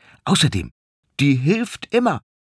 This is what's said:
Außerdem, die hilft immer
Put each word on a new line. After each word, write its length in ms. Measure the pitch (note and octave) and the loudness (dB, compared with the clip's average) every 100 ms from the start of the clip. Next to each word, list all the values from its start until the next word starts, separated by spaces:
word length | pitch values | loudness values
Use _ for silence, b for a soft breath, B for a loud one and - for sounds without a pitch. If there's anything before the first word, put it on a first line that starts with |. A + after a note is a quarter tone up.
| b b | b b
Außerdem, 480 | - G3 C3 G2 C#2+ _ _ _ _ - | -2 0 2 -2 -8 _ _ _ _ -2
die 160 | C#3+ C3 | 2 2
hilft 580 | C3+ A3 A#3+ - - | 2 0 -2 -10 -2
immer 280 | A#3 A#3+ B2+ _ _ _ | 0 0 -4 _ _ _